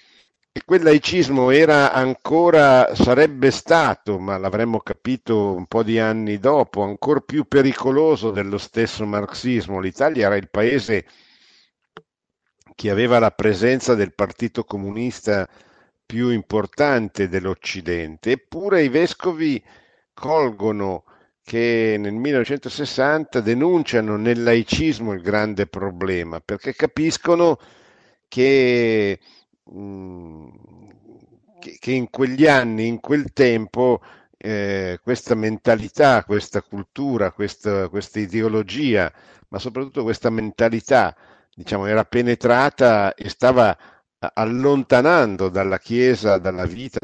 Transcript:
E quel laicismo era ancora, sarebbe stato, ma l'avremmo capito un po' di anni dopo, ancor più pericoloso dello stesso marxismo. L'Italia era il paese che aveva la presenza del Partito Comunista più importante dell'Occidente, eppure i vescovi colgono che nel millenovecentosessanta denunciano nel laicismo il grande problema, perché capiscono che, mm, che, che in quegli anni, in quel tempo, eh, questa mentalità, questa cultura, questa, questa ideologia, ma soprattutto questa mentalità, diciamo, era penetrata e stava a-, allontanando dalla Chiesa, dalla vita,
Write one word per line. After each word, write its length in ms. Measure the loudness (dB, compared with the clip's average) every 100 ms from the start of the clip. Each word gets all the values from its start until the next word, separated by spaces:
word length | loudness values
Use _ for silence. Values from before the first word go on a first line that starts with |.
| _ _ _ _ _
E 100 | -16
quel 180 | 0 2
laicismo 680 | 6 4 4 0 0 2 4
era 420 | 6 6 6 4
ancora, 1040 | 2 -2 -4 -2 2 6 6 8 6 6
sarebbe 560 | 2 2 4 4 4 2
stato, 640 | 2 0 2 2 -2 -4 -6
ma 180 | -4 -4
l'avremmo 440 | -4 -2 -2 -2
capito 720 | -6 -8 -6 -6 0 0 0
un 120 | -2 -4
po' 180 | -2
di 140 | 0 0
anni 380 | 0 -2 -4 -2
dopo, 440 | 2 2 0 -2
ancor 420 | -4 -4 -2 -2
più 200 | -2 -6
pericoloso 840 | 0 2 2 0 -2 2 2 0 -2
dello 260 | -4 -4 -6
stesso 480 | -6 -4 -4 -4 -6
marxismo. 720 | -4 -6 -8 -4 -4 -4 -6
L'Italia 480 | -6 -2 -2 0 0
era 100 | 0
il 140 | -4
paese 560 | -2 0 0 -2 -4 -6 _ _ _ _ _ _ _ _ -20 _ _ _ _ _ _ _
che 160 | -8 -4
aveva 280 | 0 2 4
la 120 | 2
presenza 640 | 2 0 2 2 0 0
del 200 | 0 0
Partito 500 | -2 -6 -4 -6 -6
Comunista 840 | -8 -8 -8 -8 -8 -8 -2 -2 -2 _ _ _ _ _
più 260 | _ -4 -2
importante 1000 | -2 -2 -4 -4 -2 0 2 -2 -4 -2
dell'Occidente, 1040 | -2 -4 -6 -8 -10 -6 -6 -6 -8 -4
eppure 500 | -4 _ -8 -2 0
i 60 | 2
vescovi 760 | 2 0 -2 -6 -2 -4 -4 -8 -20 _ _ _
colgono 920 | -14 -2 0 0 -2 -4 -2 -6 -6 _ _ _ _
che 540 | -8 -2 0 0 0 -2
nel 140 | -4
millenovecentosessanta 1300 | -6 -2 -2 -2 -6 -8 -10 -8 -2 0 0 -2 -4
denunciano 760 | -2 0 2 0 0 -2 -2 -2
nel 260 | 0 0
laicismo 720 | 2 2 0 -2 -2 -2 -6
il 100 | -6
grande 440 | -4 -2 -2 -4 -6
problema, 760 | -4 -8 -6 -4 -4 -6 -10
perché 340 | -10 -8 -8
capiscono 840 | -4 -4 -2 -4 -4 0 2 2 0 -6 _ _ _ _ _ _
che, 920 | 0 2 4 4 2 2 0 0 -4 _ _ _ _ _
mm, 760 | -18 -16 -14 -16 -16 -18 -20 -20 -20 -20 -20 -20 _ _ -20 _ _ _ _
che, 180 | -20 -14
che 140 | -4
in 180 | -4 -4
quegli 360 | -4 -4 2 4
anni, 400 | 4 2 -2 -4
in 140 | -4
quel 320 | -2 -2 -2
tempo, 680 | 2 2 2 -2 -2 0 0 -4 -20 _ _
eh, 600 | -8 -6 -4 -4 -6 -8
questa 320 | -6 -6 -2
mentalità, 880 | -2 -2 -2 0 0 -2 2 4 4
questa 380 | 2 -4 -2 -8
cultura, 720 | -6 -14 -12 -8 -4 -2 -2
questa, 560 | -2 -8 -6 -4 -2 -2
questa 320 | -6 -8 -8
ideologia, 920 | -6 -2 -2 -2 -4 -4 0 0 0 -6 _ _ _
ma 100 | -12
soprattutto 440 | -10 -8 -8 -6
questa 280 | -4 -2 -2
mentalità, 840 | -2 -6 -2 0 0 2 2 2 -4 _ _ _
diciamo, 320 | -20 -8 -4 0
era 180 | 0
penetrata 1080 | 0 0 0 0 2 2 2 4 4 4 0
e 140 | -4 -12
stava 480 | 0 2 4 4 2 -10 _ _ _
a-, 140 | -8
allontanando 1120 | -4 -2 0 2 0 4 4 4 4 2 0 -2
dalla 300 | -2 -2 -4
Chiesa, 600 | -4 0 2 2 2 2
dalla 260 | 0 -4
vita, 340 | -6 -8 -10 -10